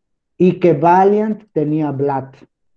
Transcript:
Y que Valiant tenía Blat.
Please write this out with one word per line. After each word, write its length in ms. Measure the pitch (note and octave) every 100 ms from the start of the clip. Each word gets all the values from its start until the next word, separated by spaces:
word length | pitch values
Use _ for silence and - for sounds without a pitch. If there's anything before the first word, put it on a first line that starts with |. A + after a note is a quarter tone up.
| _ _ _ -
Y 220 | F3+ F3
que 140 | F3+
Valiant 720 | D3 E3 F3+ G3 G#3 G#3+ G#3+ -
tenía 380 | D#3+ D3+ D#3 D3+
Blat. 440 | C3+ C#3 C3+ C3 - _ _ _